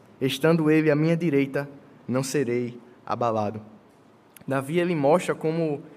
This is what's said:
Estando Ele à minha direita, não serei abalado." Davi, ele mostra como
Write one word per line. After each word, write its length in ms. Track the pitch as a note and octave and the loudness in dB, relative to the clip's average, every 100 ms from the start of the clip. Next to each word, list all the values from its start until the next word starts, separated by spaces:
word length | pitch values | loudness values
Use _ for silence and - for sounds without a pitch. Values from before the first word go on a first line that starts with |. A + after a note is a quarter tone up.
| _ - | _ -6
Estando 500 | C3 C3 D#3+ E3+ D3+ | -4 0 2 4 4
Ele 200 | D#3 D#3 | 4 4
à 40 | |
minha 220 | D3 D#3+ E3 | 2 2 0
direita, 520 | F3 C#3 C3+ C#3+ C#3+ - - - - | 2 0 0 -4 -8 -12 -20 -14 -4
não 160 | B2+ | -2
serei 560 | C3 D3 A#2+ A#2+ A#2+ A#2+ - - | -2 -2 0 -2 -4 -8 -18 -18
abalado." 560 | - A2+ A#2+ A2 G#2 G#2+ - - _ _ _ _ _ - - | -10 -4 -2 0 -2 -6 -14 -20 _ _ _ _ _ -16 -6
Davi, 320 | C3+ C3+ E3+ | -6 -2 -2
ele 160 | F3 | 0
mostra 400 | E3 C#3 F3+ F3+ | 0 2 2 0
como 480 | D3+ D#3+ E3 D#3+ C#3+ - | -4 -4 -2 -2 -4 -10